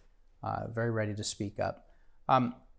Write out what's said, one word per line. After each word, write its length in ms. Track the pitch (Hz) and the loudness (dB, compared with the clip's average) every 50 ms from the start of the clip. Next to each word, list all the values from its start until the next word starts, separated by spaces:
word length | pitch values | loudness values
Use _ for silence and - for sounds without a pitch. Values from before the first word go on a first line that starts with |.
| - - - - - - - - | -20 -20 -20 -20 -20 -20 -16 -8
uh, 240 | - 104 104 98 104 107 | -6 -4 -4 -4 -4 -4
very 180 | 113 113 113 117 | -4 -2 0 0
ready 240 | 113 113 107 107 104 | 0 0 0 -2 -2
to 100 | 104 101 | -4 -4
speak 360 | - - - 107 101 - - | -4 -4 -4 -4 -4 -2 -2
up. 260 | - 98 - - - - - - - - - - - - | -2 -2 -4 -6 -12 -20 -20 -20 -20 -20 -20 -6 2 4
Um, 260 | 135 131 123 117 - - - - - | 4 4 4 2 -2 -6 -16 -20 -20